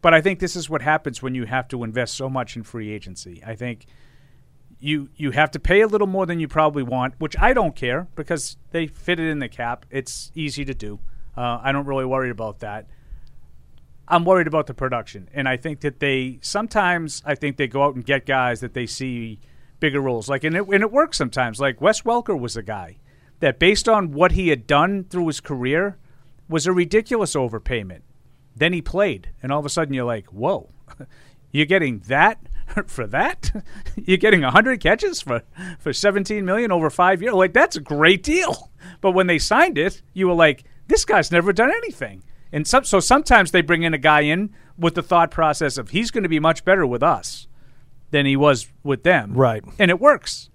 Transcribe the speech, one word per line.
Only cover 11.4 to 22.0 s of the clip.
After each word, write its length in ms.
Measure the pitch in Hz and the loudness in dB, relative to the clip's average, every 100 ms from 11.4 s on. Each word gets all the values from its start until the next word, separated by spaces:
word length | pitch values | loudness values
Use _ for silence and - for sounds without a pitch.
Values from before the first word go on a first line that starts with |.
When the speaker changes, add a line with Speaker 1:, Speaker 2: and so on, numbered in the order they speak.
| 120 120 | -6 -4
Speaker 1:
I 120 | 135 | -2
don't 120 | 139 139 | -2 -2
really 200 | 135 131 | -4 -2
worry 240 | 135 127 | -2 -4
about 300 | 107 110 98 | -6 -10 -10
that. 280 | 107 104 - - - - - - - - - - - - - | -12 -12 -14 -20 -18 -16 -16 -18 -20 -20 -20 -20 -20 -20 0
I'm 180 | 170 170 | 0 2
worried 220 | 185 160 | 0 0
about 180 | 156 147 | -2 -4
the 60 | |
production, 560 | 123 131 120 107 101 90 | -6 -4 -4 -8 -16 -12
and 140 | 143 135 | -6 -4
I 80 | 131 | -4
think 240 | 156 147 | -6 -8
that 180 | 147 - | -8 -4
they, 400 | 143 131 131 127 | -2 -2 -4 -10
sometimes 800 | - 202 220 214 185 175 160 - 147 | -8 -6 -2 0 0 -2 -4 -10 -6
I 100 | 143 | -4
think 220 | 147 127 | -4 -4
they 100 | 135 | -4
go 160 | 135 | 0
out 100 | 143 | 0
and 100 | 127 | 0
get 220 | 113 139 - | -2 -2 0
guys 340 | 135 123 113 | 0 0 -2
that 120 | 123 | -6
they 140 | 127 117 | -8 -8
see 520 | - 131 120 113 107 - - - - | -8 -8 -8 -10 -14 -20 -20 -20 -4
bigger 220 | 156 139 | -2 0
roles. 260 | 135 117 104 | -2 -4 -2
Like, 160 | 135 | -2
and 120 | 156 170 | -2 -2
it, 100 | 196 | 0
and 140 | 196 | 0
it 100 | 214 | 2
works 240 | 247 320 - | 0 0 -2
sometimes. 420 | 123 135 123 110 | -4 -2 -4 -2
Like, 200 | 139 127 | -4 0
Wes 220 | 170 220 | 0 2